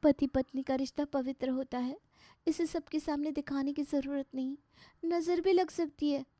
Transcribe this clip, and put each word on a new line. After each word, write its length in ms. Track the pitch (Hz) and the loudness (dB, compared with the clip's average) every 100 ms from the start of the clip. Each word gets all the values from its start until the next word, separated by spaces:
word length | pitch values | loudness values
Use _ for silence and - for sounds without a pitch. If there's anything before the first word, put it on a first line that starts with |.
पति 240 | 302 277 277 | 6 6 2
पत्नी 360 | 269 262 262 | 0 -2 -4
का 120 | 262 | -2
रिश्ता 300 | 262 269 - | -2 -2 -4
पवित्र 440 | 294 277 254 262 262 | -2 -2 -4 -4 -2
होता 280 | 262 262 247 | -2 -4 -4
है, 200 | 247 339 _ _ - _ - | -4 -6 _ _ -20 _ -2
इसे 180 | 311 | 0
सबके 340 | 330 339 - 311 | 0 -2 -4 -4
सामने 320 | 311 294 294 | -2 -2 -2
दिखाने 420 | 294 285 277 277 | -4 -4 -2 -2
की 100 | 294 | -2
जरूरत 440 | 285 285 277 285 269 | 0 0 0 -4 -4
नहीं, 220 | 262 262 285 _ _ - _ | -4 -4 -6 _ _ -20 _
नजर 360 | 330 339 320 349 | -2 0 2 2
भी 100 | 359 | 4
लग 180 | 370 370 | 4 4
सकती 420 | - 320 - 294 | 0 -4 0 0
है। 140 | 277 262 | 0 -4